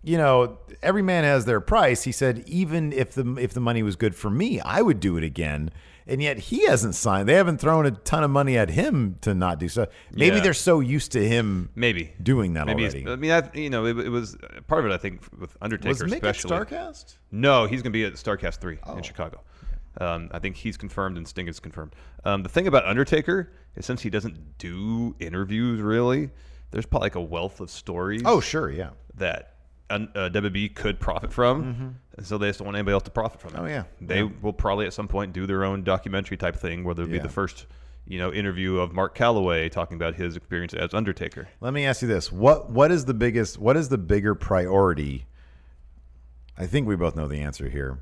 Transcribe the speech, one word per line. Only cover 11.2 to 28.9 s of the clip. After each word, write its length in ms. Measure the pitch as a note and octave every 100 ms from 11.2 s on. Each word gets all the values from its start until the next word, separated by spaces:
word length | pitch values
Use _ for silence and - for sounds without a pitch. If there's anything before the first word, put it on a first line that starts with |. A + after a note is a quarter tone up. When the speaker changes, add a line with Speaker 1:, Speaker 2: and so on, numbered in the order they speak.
| G#2
Speaker 1:
him 420 | A#2+ A2 F#2+ F2
Speaker 2:
Maybe. 380 | - A#2+ F#2 D#2+ -
Speaker 1:
doing 300 | F2+ C3 G2
that 140 | D#2+ D2
Speaker 2:
Maybe 180 | F2
he's, 100 | G#2+
Speaker 1:
already. 160 | C2+ C2+
Speaker 2:
I 60 | B2+
mean, 140 | D#3
I, 180 | E3 - D3
you 100 | D3+
know, 160 | B2 A2+
it, 120 | A#2
it 120 | A2
was, 260 | A#2+ A2 -
uh, 240 | - - -
part 160 | D#3
of 80 | A#2
it, 20 |
I 40 | F#2
think, 240 | G2 F2+ - -
with 160 | F2+ -
Undertaker 280 | G#2+ A#2 -
Speaker 1:
Was 140 | C3
Mick 200 | E3 C4+
at 140 | G#2 G2+
Speaker 2:
especially. 140 | - F3
Speaker 1:
Starcast? 600 | G#3+ D#4 F4 D4+ - - _
Speaker 2:
No, 340 | G2+ C3+ C3 G#2+
he's 160 | B2+
gonna 80 | B2
be 140 | A2
at 80 | G#2+
Starcast 460 | - - G2+ F#2 -
three 180 | F2+ D#2 -
Speaker 1:
Oh. 100 | E2
Speaker 2:
in 60 |
Chicago. 380 | E2+ - E2 - - - - - - -
Um, 280 | F2+ E2+ E2+
I 60 | E2+
think 160 | F#2+
he's 220 | F2+ A2+ -
confirmed 400 | G2+ - F#2+ F2
and 100 | E2
Sting 220 | - F2
is 100 | D#2+
confirmed. 380 | E2 - D#2 - - -
Um, 200 | - G2
the 40 | F2+
thing 200 | - F#3+
about 180 | C3+ F#2
Undertaker 640 | A2+ C#3 D#3 D3+ F#3 E3+ - -
is, 100 | - -
since 160 | B2
he 80 | A2+
doesn't 480 | G#2 A2 D#2+ D#2 -
do 580 | F2 F2 G#2+ A2+ A#2 -
interviews 640 | E2 F2 F#2+ G#2+ A#2+ A2+
really, 500 | G#2 A2 A#2+ C3+ C#3+ - - - -
there's 160 | - -
probably, 200 | D3 G2+
like, 100 | F#2+
a 40 |
wealth 380 | E2 E2 F#2 -
of 120 | F2
stories 520 | - - F2 F#2 G#2+
Speaker 1:
Oh, 140 | A#2+ -
sure, 300 | - - G#2+
yeah. 200 | D2 E2+